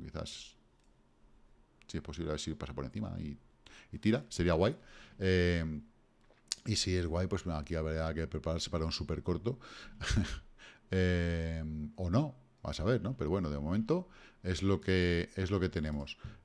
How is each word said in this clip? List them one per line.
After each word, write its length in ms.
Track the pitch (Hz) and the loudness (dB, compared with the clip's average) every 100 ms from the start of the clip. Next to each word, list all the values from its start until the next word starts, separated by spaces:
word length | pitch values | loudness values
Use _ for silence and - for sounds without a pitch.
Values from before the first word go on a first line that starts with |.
quizás, 520 | - 80 80 - - - _ _ _ _ _ _ - - - - _ _ - | -8 -8 -8 -10 -16 -20 _ _ _ _ _ _ -20 -20 -20 -20 _ _ -10
si 100 | 82 | -8
es 60 | |
posible, 280 | 78 80 80 | -6 -6 -4
a 20 | |
ver 80 | 76 | -4
si 140 | - 76 | -4 -6
pasa 180 | 76 | -6
por 100 | 65 | -8
encima 320 | 67 - 101 87 | -8 -6 -6 -6
y, 180 | 80 - - _ - - - | -6 -10 -16 _ -20 -20 -14
y 60 | 107 | -2
tira, 260 | 104 120 - | 2 2 0
sería 240 | - 87 | 0 4
guay. 240 | 80 101 160 - - - - | 6 4 2 -8 -20 -18 -2
Eh, 600 | 95 92 87 85 80 76 - _ _ _ _ _ - - - | 4 6 6 4 0 -4 -10 _ _ _ _ _ -12 -8 -2
y 100 | 104 | 0
si 180 | 98 90 | 2 2
es 120 | 85 | 2
guay, 200 | 82 92 | 0 0
pues 200 | 92 - | -2 -2
aquí 280 | 78 73 82 | -4 -2 -2
habrá 380 | 78 80 80 | 0 0 -2
que 140 | 78 78 | -2 -2
prepararse 420 | 76 80 82 - | -2 -2 -2 0
para 140 | 85 | 0
un 80 | 80 | 0
súper 320 | - - 76 | -2 -2 -2
corto. 360 | - 82 98 135 - - - - | -2 -2 -2 -6 -8 -16 -16 -8
<laughs> 420 | - - 87 - - - - - - | 0 2 2 -2 -12 -20 -20 -20 -2
Eh, 720 | 95 90 90 85 85 82 82 78 78 76 - | 2 4 4 2 0 0 -2 -4 -4 -6 -4
o 160 | 92 | 0
no, 240 | 101 151 - - _ | 2 2 -4 -20 _
vas 180 | - 73 | -6 -2
a 40 | |
ver, 180 | 90 123 | 2 2
¿no? 160 | 95 135 | 0 -2
Pero 140 | 73 | 0
bueno, 180 | 95 80 | 0 0
de 80 | 71 | -2
momento 500 | 73 101 113 170 180 - - - | 0 0 2 0 -2 -14 -20 -8
es 180 | 92 87 | -2 0
lo 180 | 98 95 | 2 2
que, 500 | - 92 90 85 85 - | 4 4 4 4 0 -2
es 140 | 92 | 0
lo 100 | 98 | 2
que 80 | 90 | 2
tenemos. 500 | 82 78 73 73 - - - | 0 -2 -2 -6 -10 -14 -14